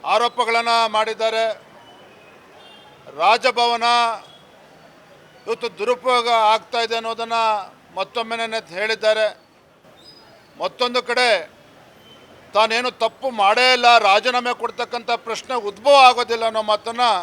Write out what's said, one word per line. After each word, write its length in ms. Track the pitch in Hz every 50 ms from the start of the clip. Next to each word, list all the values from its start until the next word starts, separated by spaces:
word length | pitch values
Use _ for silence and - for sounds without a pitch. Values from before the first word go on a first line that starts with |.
| - 143 185
ಆರೋಪಗಳನ್ನು 640 | 220 233 240 233 240 240 226 233 233 233 233 233 233 226 220 214
ಮಾಡಿದ್ದಾರೆ. 480 | 214 220 220 220 208 220 226 220 220 226 226 208 - - - - - - - - - - - - - - - - - - - - - - - - - - - - - - - 135 143
ರಾಜಭವನ 680 | 160 185 220 240 - 254 220 226 240 240 240 233 226 240 240 240 240 233 226 202 - - - - - - - - - - - - - - - - - - - - - - - - -
ಇವತ್ತು 320 | 208 226 - 240 233 180 160
ದುರುಪಯೋಗ 500 | 202 233 247 247 240 254 254 247 233 233 240 226 220 214 220
ಆಗ್ತಾ 260 | 220 220 - - 233 233
ಇದೆ 100 | 220 233 226
ಅನ್ನೋದನ್ನು 420 | 226 226 226 214 226 233 233 226 226 220 214 208 185 - - - _ _ - 185
ಮತ್ತೊಮ್ಮೆ 360 | 196 196 - 247 226 220 226 233
ನೆನ್ನೆ 180 | 226 226 220 226 - 151 165 180
ಹೇಳಿದ್ದಾರೆ. 480 | 208 220 226 214 220 214 220 214 220 214 - - _ _ _ _ _ _ _ _ _ - - - - - - - - - - - _ _ - -
ಮತ್ತೊಂದು 400 | 156 190 - - 247 247 240 254 240 240
ಕಡೆ 200 | 240 247 254 240 214 185 160 - - - - - - - - - - - - - - - - - - - - - -
ತಾನೇನು 380 | 202 220 220 220 233 247 254 - - 226
ತಪ್ಪು 240 | 226 - - - 269 240 220
ಮಾಡೇ 320 | 202 196 214 233 247 254 254
ಇಲ್ಲ, 240 | 247 240 240 240 233
ರಾಜೀನಾಮೆ 560 | 220 202 190 214 208 254 247 247 240 247 240 -
ಕೊಡ್ತಕ್ಕಂಥ 480 | 226 233 - - 240 233 233 240 226 - 233 226 - 233
ಪ್ರಶ್ನೆ 280 | 226 - - - 262 240 208 202
ಉದ್ಭವ 260 | 202 202 214 285 285 277 262 254
ಆಗೋದಿಲ್ಲ 380 | 247 226 240 226 233 226 226
ಅನ್ನೋ 180 | 226 220 220 220 214
ಮಾತನ್ನು 380 | 214 208 - 220 233 233 247 240 208 180